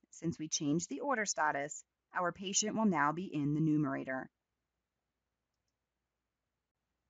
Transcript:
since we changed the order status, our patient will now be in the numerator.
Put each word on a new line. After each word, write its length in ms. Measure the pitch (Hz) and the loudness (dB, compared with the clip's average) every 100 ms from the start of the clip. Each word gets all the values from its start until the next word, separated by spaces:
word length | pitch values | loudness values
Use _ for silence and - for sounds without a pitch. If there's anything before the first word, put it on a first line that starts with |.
| _ | _
since 260 | - 165 - | -6 -4 -4
we 80 | 156 | -4
changed 420 | - 147 165 - | -2 0 0 -2
the 120 | 277 | -6
order 240 | 285 240 202 | -2 0 0
status, 580 | - 151 143 147 - - _ _ 175 | 0 2 2 -4 -8 -16 _ _ -2
our 160 | 175 | -2
patient 440 | 175 190 196 208 202 | -2 -2 -2 0 2
will 100 | 220 | 2
now 260 | 160 147 | 4 2
be 140 | 160 190 | 2 -4
in 280 | 151 143 | -2 0
the 80 | 151 | 2
numerator. 680 | 160 151 135 139 139 131 - _ _ _ _ _ _ _ _ _ _ _ _ _ _ _ _ _ _ _ _ _ _ _ _ _ _ _ _ | 4 4 2 -2 -6 -8 -8 _ _ _ _ _ _ _ _ _ _ _ _ _ _ _ _ _ _ _ _ _ _ _ _ _ _ _ _